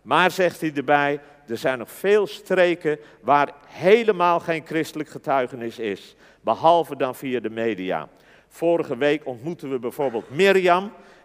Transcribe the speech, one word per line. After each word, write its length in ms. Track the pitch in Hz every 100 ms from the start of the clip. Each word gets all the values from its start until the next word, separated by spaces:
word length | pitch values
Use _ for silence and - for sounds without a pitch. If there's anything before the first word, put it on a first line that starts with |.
Maar," 300 | 104 147 180
zegt 300 | - 175 -
hij 120 | 160 143
erbij, 460 | 131 147 143 147 - - -
"er 100 | 117
zijn 200 | 135 127
nog 140 | 110
veel 360 | - 190 208 196
streken 720 | - - 185 175 170 156 151 - -
waar 320 | 107 143 143 - -
helemaal 720 | - 165 226 220 185 175 170
geen 260 | 170 160 -
christelijk 440 | 156 156 156 147
getuigenis 680 | 135 151 139 127 127 117 113
is, 360 | 110 95 - _ _ _
behalve 540 | - 110 156 170 151 135
dan 200 | 135 123
via 240 | 135 123
de 100 | 110
media. 600 | 113 113 98 92 80 71 _ _ _ _
Vorige 460 | - 165 170 147 127
week 280 | 147 151 -
ontmoetten 440 | 123 127 - 139
we 100 | 131
bijvoorbeeld 500 | 120 127 139 113 -
Mirjam, 640 | 139 196 190 180 175 202 - - -